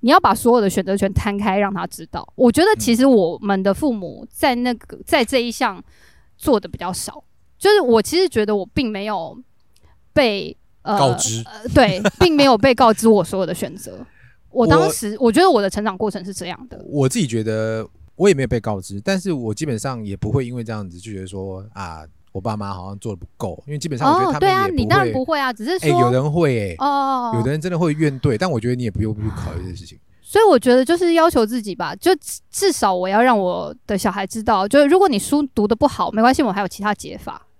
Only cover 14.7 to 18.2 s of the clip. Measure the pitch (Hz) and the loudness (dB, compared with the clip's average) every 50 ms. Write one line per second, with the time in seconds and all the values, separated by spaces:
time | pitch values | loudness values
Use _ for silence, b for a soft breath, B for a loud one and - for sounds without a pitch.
14.7 | - - 160 208 - - - 208 208 - 269 233 214 262 359 381 330 226 202 190 | 4 4 4 2 -2 -4 -6 -8 -6 0 0 2 4 4 4 6 4 4 2 0
15.7 | - - 208 220 190 185 220 214 185 208 185 196 196 - 185 170 175 - 254 247 | -2 -2 -4 -4 -4 -4 -4 -4 -4 -6 -10 -12 -12 -12 -10 -12 -12 -14 -16 -20
16.7 | - - - - - 147 135 131 127 240 190 127 113 113 110 110 110 110 110 110 | -20 -20 -16 -8 -2 0 0 2 2 0 -2 -2 -2 -4 -2 -2 -4 -4 -4 -4
17.7 | 110 113 110 - _ _ - - _ _ | -4 -6 -8 -10 _ _ -20 -20 _ _